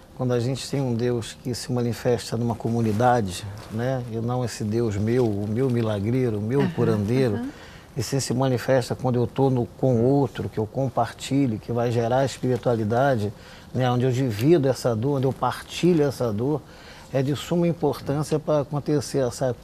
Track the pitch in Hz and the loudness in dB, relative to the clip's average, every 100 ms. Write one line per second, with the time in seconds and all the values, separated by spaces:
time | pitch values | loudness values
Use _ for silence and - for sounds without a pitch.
0 | - - 127 123 117 131 - 139 135 117 | -18 -4 0 0 0 -4 -4 -2 -2 0
1 | 123 120 107 - - 120 - 123 120 110 | 0 0 -4 -10 -8 -6 -4 -2 -2 -2
2 | 127 117 - 113 120 113 117 117 113 104 | 0 0 0 -2 -2 -2 -2 0 2 4
3 | 123 123 98 85 101 101 - 110 123 131 | 4 4 2 -4 -10 -12 -10 -4 -2 -4
4 | 120 113 117 123 123 - 107 113 117 101 | -4 -6 -2 -2 -4 -4 -2 0 0 0
5 | 107 120 120 101 104 110 135 120 110 104 | 2 2 2 0 -2 0 0 2 0 0
6 | 101 127 127 107 107 135 135 160 117 110 | 0 0 0 0 0 2 2 2 2 2
7 | 101 127 127 104 254 - - - - - | 2 2 2 0 -4 -10 -18 -20 -14 -8
8 | 113 139 - 120 135 123 - 131 120 110 | -4 -2 -2 0 0 0 2 2 2 -2
9 | 135 120 120 - 135 127 117 - 135 120 | 0 0 0 2 2 2 -2 0 2 4
10 | 120 143 135 - 101 - 107 - 135 - | 4 4 2 -2 -6 -4 -4 -2 -2 0
11 | 113 - - 139 139 107 - 117 120 117 | -2 -4 -2 0 0 -2 -4 -2 0 0
12 | 113 127 135 - 131 123 127 117 110 117 | 2 2 2 0 -2 0 2 0 2 2
13 | 139 123 101 - - - - - 127 123 | 2 2 -2 -6 -16 -20 -8 -2 0 2
14 | 131 123 135 101 131 175 135 123 139 110 | 2 0 -2 0 4 4 4 0 0 0
15 | 131 139 131 123 127 - - - 170 170 | 0 0 0 0 -2 -4 -8 0 4 4
16 | 143 - 123 104 127 151 - - - - | 2 0 -2 0 0 -2 -6 -20 -20 -20
17 | - 135 135 143 - 170 170 165 147 127 | -4 -2 0 -2 -2 0 2 2 0 -2
18 | - 139 151 156 151 151 135 147 135 151 | -2 -2 0 -2 0 0 0 -4 0 -2
19 | - 139 123 - 131 117 | 0 -2 -2 0 -2 -4